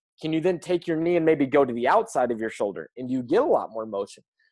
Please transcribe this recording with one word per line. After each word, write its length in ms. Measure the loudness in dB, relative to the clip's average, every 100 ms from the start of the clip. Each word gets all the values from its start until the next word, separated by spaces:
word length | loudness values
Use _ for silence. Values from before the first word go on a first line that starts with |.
| _ _
Can 120 | -4
you 80 | 0
then 180 | 0 -2
take 260 | -2 -4 -2
your 120 | -2
knee 180 | 0 2
and 100 | 4
maybe 200 | 2 4
go 180 | 4
to 100 | 2
the 140 | 2 2
outside 420 | 2 0 0 0
of 100 | -2
your 80 | -4
shoulder 400 | -4 -4 -4 -12 -12
and 120 | -6
you 140 | -6
get 180 | 0 2
a 40 | 4
lot 240 | 2 0
more 140 | -8 -6
motion? 360 | -6 -6 -10 _ _ _